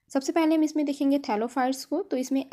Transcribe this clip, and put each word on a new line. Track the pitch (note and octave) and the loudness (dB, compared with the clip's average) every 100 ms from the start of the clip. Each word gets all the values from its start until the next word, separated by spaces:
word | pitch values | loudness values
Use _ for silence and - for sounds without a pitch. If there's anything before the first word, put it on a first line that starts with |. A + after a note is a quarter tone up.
| _ | _
सबसे | C#4 C4+ | -4 -2
पहले | E4+ D#4+ D#4+ | 2 4 4
हम | |
इसमें | D#4 D#4 D4 | 2 0 -2
देखेंगे | C#4+ C#4 C#4+ | 0 2 2
thallophytes | C#4 G#3 A#3 C#4 B3+ C4 - | 0 -2 -2 0 -2 -2 -4
को, | D4 | -4
तो | G4+ C4 | -2 -4
इसमें | C4 C4+ C4+ | -2 -2 -2